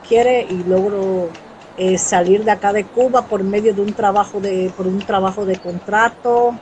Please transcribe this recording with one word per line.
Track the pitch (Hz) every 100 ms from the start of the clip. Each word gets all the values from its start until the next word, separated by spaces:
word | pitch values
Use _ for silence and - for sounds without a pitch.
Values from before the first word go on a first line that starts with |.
| -
quiere | 233 247 247
y | 214 180
logro, | 175 185 202 202 190 185 170 165 - - - -
eh, | 185 185
salir | - 185 180 202
de | 214
acá | 202 202
de | 208
Cuba | 196 - 254 247 233
por | 208
medio | 190 202 220
de | 202
un | 202
trabajo | 208 208 202 202 202
de, | 196 185 185 185
por | 185
un | 190
trabajo | 202 202 190 190 190
de | 180
contrato, | 175 175 - 208 233 - 247 240 240 233